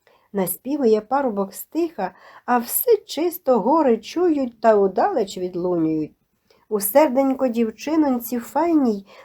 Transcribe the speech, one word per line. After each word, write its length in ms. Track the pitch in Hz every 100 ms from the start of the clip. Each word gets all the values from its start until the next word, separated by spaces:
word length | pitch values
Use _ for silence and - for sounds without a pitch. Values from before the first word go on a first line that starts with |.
| _ _ _
Наспівує 680 | 202 180 - 247 285 240 214
парубок 540 | 208 269 269 196 196
стиха, 600 | - - 311 330 - 180 - - - -
а 120 | 247
все 380 | 240 - - 415
чисто 640 | - - 349 330 - 247
гори 380 | 226 320 285 226
чують 640 | - 320 359 294 254 -
та 160 | 226 208
удалеч 640 | 196 196 415 320 - 185
відлунюють. 720 | 180 180 180 175 160 156 151 _ _ _ _ _ _
У 120 | 214
серденько 680 | 202 277 311 254 269 262 262
дівчинонці 920 | 226 220 - 285 320 294 240 - 240
файній 680 | 233 277 339 320 247 202 - -